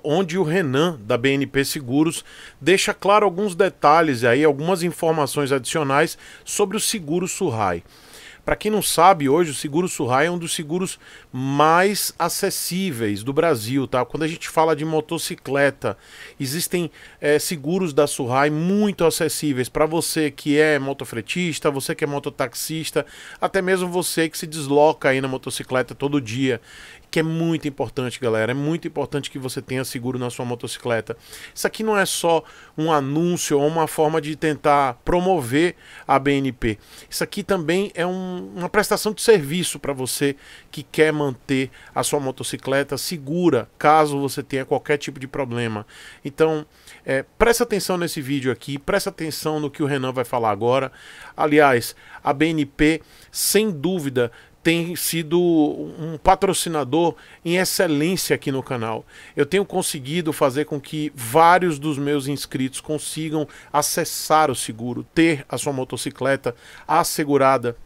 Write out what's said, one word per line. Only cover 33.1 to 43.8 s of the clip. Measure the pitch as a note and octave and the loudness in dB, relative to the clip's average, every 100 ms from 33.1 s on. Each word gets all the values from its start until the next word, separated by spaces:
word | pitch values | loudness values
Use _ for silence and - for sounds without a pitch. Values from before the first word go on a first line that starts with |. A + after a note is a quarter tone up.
| D3 F3 F3 - C#3+ | 0 0 0 0 2
ou | D3 | 2
uma | E3 D#3 | 2 0
forma | - D3+ D#3+ | 2 2 0
de | D3 D#3 | -2 -2
tentar | D#3+ C#3 D3+ C#3+ C3+ A#2+ | -2 0 2 4 2 -2
promover | - F3 F3+ F3+ A#2 C#3+ F3 - - - - | 0 2 2 0 0 2 2 -2 -14 -10 0
a | C3+ | 2
B | C#3 C#3 | 4 0
N | C3+ | 0
P. | A#2+ A#2 G#2+ - - - | -2 -2 -4 -10 -20 -12
Isso | - | -6
aqui | E3+ G#3 | -6 -4
também | G3 F#3+ D3+ F#3 G3+ - | -2 -2 0 0 0 -2
é | F3 | -4
um, | F#3 F#3 F3+ F#3+ G3+ | -4 -6 -8 -10 -8
uma | F3 | -2
prestação | G#3 G3 G3+ G#3+ | 0 2 0 -2
de | G#3 | 2
serviço | - G#3 C#3 F3 D#3+ D3+ | 6 6 4 -2 -2 -4
pra | - | -6
você | C3+ B2+ - C#3+ C3+ - - - | -4 -6 -2 -2 -2 -12 -20 -18
que | - | -16
quer | - - D#3 | -4 4 4
manter | D3+ C#3+ B2 - C3 C3 - - | 4 -2 -4 -2 -2 -2 -8 -8
a | C3 | -4
sua | B2+ D3 | -2 -2
motocicleta | C3 B2+ C3 A#2+ - C3+ C#3 C3 | -2 -6 -8 -8 -2 -2 0 -4
segura, | - E3 C3+ F3 F3 B2 G2+ | -6 -8 -4 0 4 2 0
caso | - | 0